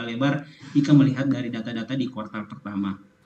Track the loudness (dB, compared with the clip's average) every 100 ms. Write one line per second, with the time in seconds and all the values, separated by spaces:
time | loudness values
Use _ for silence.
0 | -6 -2 0 0 -6 -18 -2 0 6 8
1 | 6 4 0 -2 -2 -6 -6 -6 -4 -4
2 | -4 -6 -10 -10 -10 -12 -8 -4 -4 -4
3 | -10 _